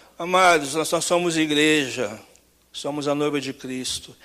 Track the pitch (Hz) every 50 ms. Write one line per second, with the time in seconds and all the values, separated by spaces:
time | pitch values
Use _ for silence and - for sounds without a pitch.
0 | - _ _ - 170 180 185 185 185 180 175 156 143 135 139 160 156 - 175 165
1 | - - 175 175 175 175 160 165 160 151 147 147 156 156 156 151 139 123 113 127
2 | 117 101 110 104 - - _ _ _ _ _ _ _ _ - - - 143 143 147
3 | 139 147 143 147 147 151 147 143 127 135 131 - - 127 127 127 127 - - -
4 | - - - _ -